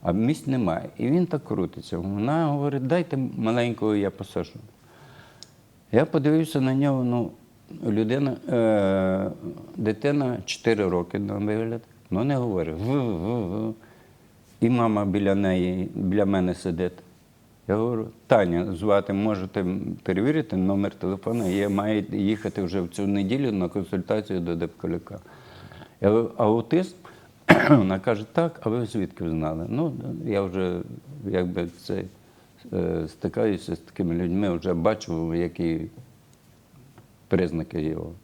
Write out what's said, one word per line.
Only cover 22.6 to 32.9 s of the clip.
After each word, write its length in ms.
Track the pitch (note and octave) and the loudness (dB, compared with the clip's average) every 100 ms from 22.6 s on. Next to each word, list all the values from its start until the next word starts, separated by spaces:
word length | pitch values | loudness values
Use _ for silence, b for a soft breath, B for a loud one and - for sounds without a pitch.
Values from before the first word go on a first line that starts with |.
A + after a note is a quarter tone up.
вже 180 | F#2+ F#2+ | -2 -2
в 80 | F2 | -4
цю 180 | - G2 | -4 0
неділю 440 | G2+ F#2+ C3 C#3 | 0 0 0 0
на 180 | G#2 F2+ | 0 -2
консультацію 680 | G#2 F2+ F#2+ F2+ G2 - F#2 | -4 -4 -4 -2 -2 -2 -4
до 160 | E2+ E2+ | -2 -4
Дебкалюка». 640 | E2 - F2+ F2 - G2 B B B B B B B B | -4 -6 -6 -6 -8 -16 B B B B B B B B
Я 80 | G2 | 4
говорю: 220 | A2 A#2 - | 4 2 2
«Аутизм?» 580 | A2 A2+ A2+ D#3+ F#3 - B B B - - | 4 4 2 0 0 -8 B B B -20 4
<clears throat> 220 | - - | 6 8
Вона 300 | C#3+ F#2+ - | 6 6 0
каже: 260 | - G#2+ A2 | 0 -2 -2
«Так, 280 | - E3 E3 | -2 -2 -2
а 60 | - | -2
ви 160 | A2+ A2+ | -2 -2
звідки 440 | A2 F#2+ - E2+ | -4 -4 -4 -4
знали?» 360 | D#2+ D#2 D#2+ F2 | -2 -2 -4 -4
Ну, 240 | A2+ E3 B2+ - E2 - | -2 -2 -4 -8 -8 -2
я 160 | G2+ | -2
вже, 380 | G2 F#2 F#2 F2+ F2+ - - - G#2 | -2 -2 -2 -2 -8 -14 -16 -12 -4
якби, 420 | F#2+ F2+ F2 E2+ | -2 0 -2 -6
це, 360 | - - F#2+ F#2+ - B B B B - | -8 -8 -6 -6 -12 B B B B -10
е, 340 | F#2+ F2 | -4 -2